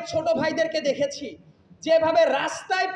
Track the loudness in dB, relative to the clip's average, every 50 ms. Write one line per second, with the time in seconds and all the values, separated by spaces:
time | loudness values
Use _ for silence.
0 | -2 -4 -4 -2 0 0 0 0 0 -2 0 0 -2 0 -2 -2 -2 -2 -2 0
1 | -2 -4 -4 -10 -12 -14 -14 -16 -20 -20 _ _ _ _ -20 _ 0 2 4 4
2 | 4 4 4 4 4 4 2 0 -2 -4 -6 -8 -6 -4 -2 0 0 -2 -2